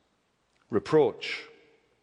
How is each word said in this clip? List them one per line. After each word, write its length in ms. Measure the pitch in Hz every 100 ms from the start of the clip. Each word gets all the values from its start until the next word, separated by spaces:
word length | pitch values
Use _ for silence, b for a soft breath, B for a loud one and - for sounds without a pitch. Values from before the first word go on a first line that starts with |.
| _ _ _ _ _ _ -
reproach, 760 | 110 - 156 127 92 - - - - _ _ _ _